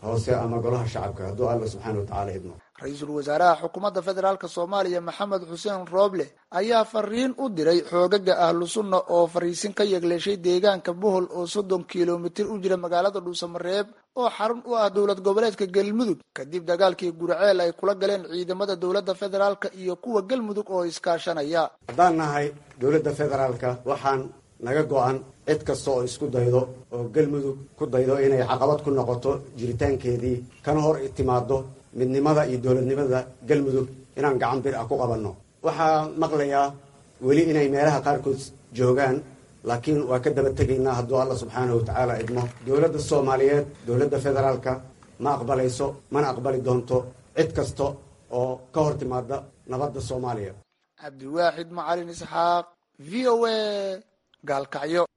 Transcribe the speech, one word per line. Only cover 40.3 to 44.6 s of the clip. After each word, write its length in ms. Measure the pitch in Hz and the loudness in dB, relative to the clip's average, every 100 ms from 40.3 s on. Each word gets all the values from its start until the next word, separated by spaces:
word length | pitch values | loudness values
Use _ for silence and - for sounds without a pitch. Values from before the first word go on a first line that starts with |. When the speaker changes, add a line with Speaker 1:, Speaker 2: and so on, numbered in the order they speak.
Speaker 1:
daba 200 | 143 135 | 2 0
tegaynaa 440 | - 131 131 131 | 2 0 2 2
hadduu 240 | 123 120 135 | 0 0 0
Alla 140 | 131 123 | 0 -2
subxaanahu 420 | 117 123 127 117 | -6 -4 0 0
wa 60 | |
tacaala 300 | 110 110 127 113 | 0 0 0 -2
idmo. 220 | 117 123 120 - | -4 -4 -4 -8
Dowladda 340 | 120 139 160 151 | -2 2 2 0
Soomaaliyeed, 680 | - 151 135 131 135 147 143 - | 0 2 2 4 4 4 0 -8
dowladda 340 | 117 120 143 139 | -2 0 2 0
federaalka 540 | 139 135 135 127 | 0 2 2 0